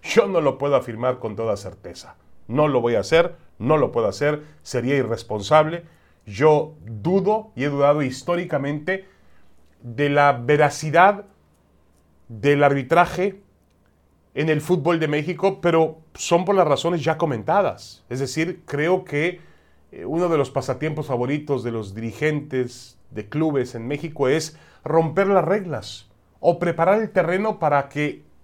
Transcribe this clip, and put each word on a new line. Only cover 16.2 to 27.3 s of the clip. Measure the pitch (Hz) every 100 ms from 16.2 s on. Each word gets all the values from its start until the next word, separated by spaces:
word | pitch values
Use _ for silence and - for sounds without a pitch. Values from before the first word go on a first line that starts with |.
| - 170
por | 185
las | 196 156
razones | 139 170 175
ya | 139 156
comentadas. | 165 117 127 190 170 90 - - -
Es | 127
decir, | 135 156 165 - -
creo | 143 160 185
que, | 185 147 170 175 - - _ _ _
eh, | -
uno | 85 165 175
de | 156
los | 131
pasatiempos | 143 131 127 151 151 139
favoritos | 120 123 147 147 135
de | 120
los | 113 101
dirigentes, | 104 113 104 151 151 151 131 120 - - - -
de | 107 104
clubes | 147 160 139 127
en | 123 117
México | 143 165 - 131
es | 156 156 - - _
romper | - 160 160 160 196
las | 190
reglas | 156 208 175 120 - - - _ _ _
o | - 170
preparar | 175 165 170 214
el | 220
terreno | 190 165